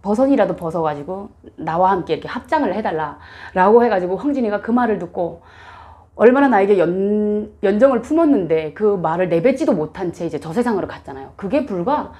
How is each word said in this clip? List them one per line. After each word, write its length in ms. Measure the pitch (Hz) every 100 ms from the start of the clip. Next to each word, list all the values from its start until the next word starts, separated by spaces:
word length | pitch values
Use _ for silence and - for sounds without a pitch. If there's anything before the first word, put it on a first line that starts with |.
버선이라도 540 | 202 214 269 254 185 170
벗어가지고 760 | 165 170 156 147 143 190 214 - - -
나와 340 | 160 170 185
함께 240 | 190 160
이렇게 140 | 151 -
합장을 440 | 247 - 311 233
해달라"라고 1120 | 196 220 156 147 143 - - - 185 190 233
해가지고 320 | 240 190 180 190
황진이가 460 | 285 262 220 208
그 80 | 226
말을 280 | 240 233 190
듣고 420 | 175 190 165 165 - - - - - - _
얼마나 340 | - 220 262 269
나에게 300 | 208 196 196
연-, 760 | 165 185 202 214 208 208 214 -
연정을 380 | 196 208 277 269
품었는데 720 | - 311 320 226 165 160 156
그 120 | 151
말을 440 | 214 202 160 170 185
내뱉지도 440 | 190 262 262 311
못한 380 | 190 156 - 175
채 120 | - 170
이제 140 | 151
저 120 | 160
세상으로 360 | 190 240 196 151
갔잖아요. 440 | - - 135 - -
그게 300 | 196 277 285
불과 460 | 185 185 285 -